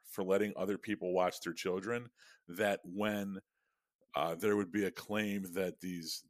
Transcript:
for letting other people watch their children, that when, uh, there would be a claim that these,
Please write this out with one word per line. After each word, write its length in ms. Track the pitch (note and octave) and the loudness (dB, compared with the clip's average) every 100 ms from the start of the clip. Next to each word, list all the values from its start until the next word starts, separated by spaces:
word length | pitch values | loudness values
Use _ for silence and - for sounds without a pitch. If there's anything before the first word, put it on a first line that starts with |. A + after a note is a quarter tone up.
for 200 | - - | -12 -4
letting 300 | F#2 G2 G#2 - | 4 4 4 0
other 220 | F#2+ G2 | -2 -2
people 360 | - G2+ F2+ | -2 -2 2
watch 280 | F2+ F2+ - | 4 4 2
their 120 | F2 | -6
children, 560 | D#2+ F#2+ F#2 G2 D#2+ D#2 _ - - - | -2 -2 -2 -2 -4 -6 _ -20 -20 -10
that 320 | F2 G#2 G2 | 0 2 2
when, 560 | F2 F#2+ G#2 G#2 G2 F#2+ - _ _ _ _ _ _ C#2+ | -2 -2 0 0 -2 -6 -12 _ _ _ _ _ _ -2
uh, 200 | D#2+ E2+ | -2 0
there 200 | G#2 G#2 | 2 4
would 160 | F#2 | 2
be 140 | G2+ F#2+ | 0 0
a 60 | |
claim 520 | - - G#2+ G#2+ G2+ F#2+ | -2 -4 -2 0 -2 -4
that 260 | F2+ F#2 E2 | -2 -2 -2
these, 440 | F#2 F2+ D#2+ - - | -6 -6 -6 -10 -8